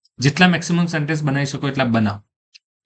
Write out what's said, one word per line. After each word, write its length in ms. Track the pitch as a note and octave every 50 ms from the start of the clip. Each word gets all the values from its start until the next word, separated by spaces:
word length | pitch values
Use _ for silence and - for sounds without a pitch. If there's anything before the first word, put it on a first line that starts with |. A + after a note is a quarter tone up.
| _ _ _ -
જેટલા 280 | A#2+ C#3+ D3 - F3+
મેક્સિમમ 380 | F3+ F3+ - - - F3 E3+ E3+
સેન્ટેન્સ 380 | - E3+ D#3 D3 D3 D#3+ D3+ D3+
બનાવી 220 | C#3 C3+ C#3 C#3
શકો 240 | C#3 - B2+ C#3 C#3
એટલા 140 | C3+ C3+ C3
બનાવો, 400 | A#2+ A2+ A2+ A2 G2+ G2+ G#2 - _ _ _ _ _ _ - _ _ _ _ _